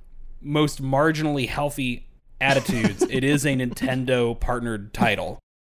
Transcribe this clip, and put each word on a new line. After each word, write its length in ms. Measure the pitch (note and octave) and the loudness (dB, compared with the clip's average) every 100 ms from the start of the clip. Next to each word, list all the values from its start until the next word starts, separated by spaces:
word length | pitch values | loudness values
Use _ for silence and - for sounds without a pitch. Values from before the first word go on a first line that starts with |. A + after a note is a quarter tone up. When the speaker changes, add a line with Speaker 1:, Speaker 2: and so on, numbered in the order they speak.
| - - - - | -18 -16 -14 -12
Speaker 1:
most 400 | D3 D3+ D3+ - | -2 2 2 0
marginally 680 | C3+ C3+ D#3 D#3 D#3 C#3+ B2 | 0 4 4 2 0 0 -2
healthy 560 | - D3 C3+ B2+ A#2+ - - _ - | -2 -4 -2 -4 -4 -10 -20 _ -2
attitudes, 600 | C3+ C#3 - B2 C#3 F#2+ | 2 2 2 0 0 2
it 220 | - C3 | 0 2
is 200 | C3 D3 | 2 2
a 40 | C#3+ | 2
Speaker 2:
<laughs> 80 | C3 | 0
Speaker 1:
Nintendo 840 | B2+ - C3+ C3 B2+ B2+ A#2 A#2 | -2 -2 -2 0 2 2 2 0
partnered 540 | - A#2+ A#2 G#2+ G2+ | -2 -2 -2 -4 -6
title. 460 | - A#2 G2 E2+ E2+ _ _ | 2 2 2 -4 -10 _ _